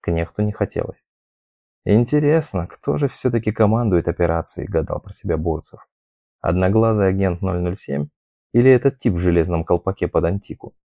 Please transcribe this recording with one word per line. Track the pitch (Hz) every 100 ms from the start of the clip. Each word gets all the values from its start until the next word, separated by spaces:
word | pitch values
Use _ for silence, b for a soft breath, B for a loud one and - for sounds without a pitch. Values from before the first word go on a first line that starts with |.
Кнехту | - 82 82 -
не | 104
хотелось. | 104 101 - - - _ _ _ _ _ _ _ _ -
"Интересно, | 104 120 147 147 160 156 92 85
кто | - - 147
же | 143
все-таки | - 131 123 113
командует | 107 107 110 120 90 78
операцией?" | 82 85 85 80 - -
гадал | 82 78 -
про | 95
себя | 95 95 80
Бурцев. | 82 78 - - _ _ _ _ _ _
"Одноглазый | - 87 92 107 113 107 95
агент | 95 95 85
ноль | 95 90
ноль | 90 95
семь | - 143 147 _ _ _ _
или | 120 127
этот | 127 135 -
тип | 120
в | 87
железном | 90 85 82 85
колпаке | 82 87 - 95 90
под | 82
антику? | 82 98 - - - _